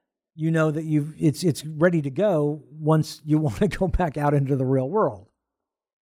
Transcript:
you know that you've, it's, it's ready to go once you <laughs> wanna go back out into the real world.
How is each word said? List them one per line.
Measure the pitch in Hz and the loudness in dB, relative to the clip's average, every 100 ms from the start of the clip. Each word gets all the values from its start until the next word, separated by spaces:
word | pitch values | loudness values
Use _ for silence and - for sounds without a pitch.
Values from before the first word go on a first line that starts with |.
| _ _ _ 160 | _ _ _ -4
you | 160 | 0
know | 160 156 | 2 0
that | 151 | -2
you've, | 160 151 147 156 | 0 0 -2 0
it's, | 160 135 | 0 2
it's | 175 - 151 | -2 -2 -6
ready | 151 175 170 | 0 2 2
to | 139 | -2
go | 131 208 160 147 151 - | -2 0 2 0 -4 -12
once | 156 151 156 151 - | -4 2 2 2 -6
you | 151 156 | -2 0
<laughs> | 151 | 0
wanna | 101 202 | 0 -2
go | - 185 | 0 -2
back | - 175 147 | 0 0 0
out | 147 | 0
into | 147 135 139 | 2 2 0
the | |
real | 131 135 131 | 2 0 0
world. | 208 165 101 98 _ _ _ _ _ _ _ | 0 -2 -4 -16 _ _ _ _ _ _ _